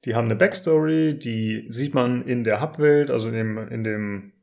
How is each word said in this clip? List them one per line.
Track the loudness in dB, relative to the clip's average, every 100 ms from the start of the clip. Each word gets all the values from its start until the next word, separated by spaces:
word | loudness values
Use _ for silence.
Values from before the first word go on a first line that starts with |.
die | -2 0
haben | 0
eine | 2
Backstory, | 2 2 2 2 4 2 2 0
die | -4 -4 -2 -4 -8
sieht | -6 -2
man | 0 2 0 -2
in | -2
der | 0 0
Hubwelt, | -2 2 4 4 4
also | 0 -2
in | -2
dem, | -2 -4 -6
in | -6
dem | -4 -2 -4 -6 -12 _